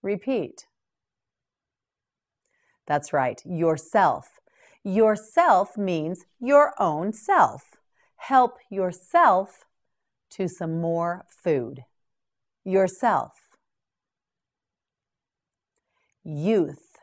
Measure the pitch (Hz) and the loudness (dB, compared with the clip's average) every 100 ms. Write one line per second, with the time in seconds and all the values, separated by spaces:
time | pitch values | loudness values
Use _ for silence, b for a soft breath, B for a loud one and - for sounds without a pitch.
0 | 202 202 - 254 127 - - _ _ _ | -6 -6 -2 -4 -4 -12 -20 _ _ _
1 | _ _ _ _ _ _ _ _ _ _ | _ _ _ _ _ _ _ _ _ _
2 | _ _ _ _ _ _ _ _ - 147 | _ _ _ _ _ _ _ _ -4 -4
3 | - 147 127 - 156 170 165 156 - 214 | -2 -2 -2 -4 -10 -2 0 -2 0 2
4 | 180 117 - _ b b b b 202 190 | 2 0 -8 _ b b b b -4 2
5 | 220 214 - - 339 196 202 - 196 165 | 2 2 -2 0 4 4 2 -4 -4 -4
6 | 156 185 _ _ 247 285 294 - 185 151 | -4 -10 _ _ 2 4 4 2 -2 -2
7 | 185 214 - 381 175 - - _ _ _ | -6 -8 0 4 2 0 -20 _ _ _
8 | _ _ - 269 247 247 _ 196 185 170 | _ _ 0 2 2 -2 _ -4 -4 -6
9 | - 339 320 185 202 - _ _ _ _ | 0 4 6 4 0 -12 _ _ _ _
10 | _ _ _ - 185 - 165 165 165 170 | _ _ _ -6 -6 -6 -6 -4 -2 -2
11 | 170 180 - - 180 147 117 127 123 _ | -4 -6 -14 -8 -2 -2 -2 -12 -20 _
12 | _ _ _ _ _ _ 190 190 190 185 | _ _ _ _ _ _ -2 0 0 0
13 | 240 175 - _ _ _ _ _ _ _ | -2 0 -4 _ _ _ _ _ _ _
14 | _ _ _ _ _ _ _ _ _ _ | _ _ _ _ _ _ _ _ _ _
15 | _ _ _ _ _ _ _ _ _ _ | _ _ _ _ _ _ _ _ _ _
16 | _ _ - 151 170 220 160 143 _ _ | _ _ -14 -6 -2 0 -2 -6 _ _